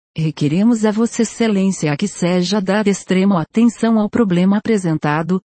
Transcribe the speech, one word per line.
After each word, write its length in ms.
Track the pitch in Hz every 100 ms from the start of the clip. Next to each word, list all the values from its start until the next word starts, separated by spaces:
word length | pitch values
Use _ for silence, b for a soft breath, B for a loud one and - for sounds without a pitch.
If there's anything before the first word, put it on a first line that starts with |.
| _ -
requeremos 680 | 160 - 147 160 220 226 214
a 60 |
Vossa 320 | 208 233 -
Excelência 760 | 226 - 226 196 190 185 156 147
que 100 | 208
seja 540 | - 175 180 180 208
dada 260 | 190 202 202
extrema 540 | 196 - 185 196 185
atenção 580 | 156 - 233 - 226 220
ao 80 | 208
problema 520 | - 220 175 185 202
apresentado, 840 | - 220 180 156 151 147 160 185 -